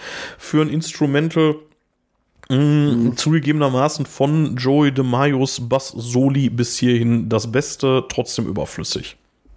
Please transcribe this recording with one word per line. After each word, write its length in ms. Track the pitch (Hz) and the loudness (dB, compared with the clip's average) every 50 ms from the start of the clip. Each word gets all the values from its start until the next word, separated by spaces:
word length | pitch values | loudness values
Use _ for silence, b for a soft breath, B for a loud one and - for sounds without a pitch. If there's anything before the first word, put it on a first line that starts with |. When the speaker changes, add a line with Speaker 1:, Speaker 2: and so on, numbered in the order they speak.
| B B B B B B B B | B B B B B B B B
Speaker 1:
für 240 | - - - 151 | -6 0 2 2
ein 60 | 156 151 | 2 2
Instrumental. 880 | 139 160 160 - - - 151 139 139 147 160 165 - 165 156 156 151 151 - _ _ _ _ _ _ _ _ _ _ _ _ _ _ _ - - | 0 -4 -4 -4 -4 -2 0 0 2 0 0 0 2 2 2 2 0 -2 -8 _ _ _ _ _ _ _ _ _ _ _ _ _ _ _ -4 0
Mm, 60 | 131 | 2
Speaker 2:
Mhm. 640 | 135 147 147 147 151 147 147 120 120 117 120 127 | 2 4 4 4 4 4 2 2 2 2 0 0
Speaker 1:
zugegebenermaßen 880 | - - 151 160 165 139 147 151 151 147 135 127 127 139 151 - - 135 | 0 0 2 2 2 2 0 0 0 0 2 2 2 0 0 -2 -4 -8
von 520 | - - - 139 143 156 160 151 - - | -6 -2 -2 0 2 2 2 0 0 -2
Joey 360 | 123 127 131 139 151 147 139 | -2 0 2 4 4 4 2
DeMaios 760 | 131 135 131 127 120 127 143 147 139 127 135 131 - - 123 117 | 2 0 0 0 0 2 2 2 2 0 0 -2 -4 -6 -4 -2
Bass-Soli 840 | 131 135 - - - 113 113 120 120 123 135 135 135 143 135 113 | -2 -2 -2 -4 -10 -10 -6 -2 2 2 2 4 2 2 0 0
bis 260 | 117 120 120 - - | 0 0 -2 -2 -2
hierhin 520 | - 123 123 123 117 117 117 117 117 - 110 | 0 2 2 2 2 2 2 2 0 0 0
das 220 | 113 107 110 117 | 0 0 0 0
Beste, 540 | 110 135 147 - - - 139 135 131 131 127 - | -2 -2 -2 -2 -4 -2 0 0 2 0 -2 -2
trotzdem 380 | - - 120 - - - 113 | -4 -6 -4 -4 -4 -4 -4
überflüssig. 720 | - 95 76 71 - - - 80 - - - - - - _ _ _ _ _ _ _ - | -4 -4 -4 -6 -6 -8 -8 -8 -6 -6 -8 -8 -12 -18 _ _ _ _ _ _ _ -8